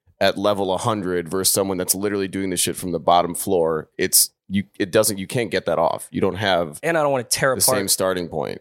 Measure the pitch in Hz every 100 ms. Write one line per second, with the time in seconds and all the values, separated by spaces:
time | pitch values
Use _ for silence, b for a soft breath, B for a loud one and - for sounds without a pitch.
0 | _ _ 98 90 101 101 95 90 120 107
1 | 90 90 82 95 92 - 98 92 90 92
2 | 104 101 95 95 95 87 - - 92 85
3 | 85 87 87 85 - 92 82 80 73 -
4 | 92 - - _ _ 98 98 - 98 110
5 | 110 98 95 127 107 92 87 78 82 -
6 | - 95 98 90 104 87 82 73 160 165
7 | 147 135 117 - 139 117 - 104 95 -
8 | 95 92 82 80 53 -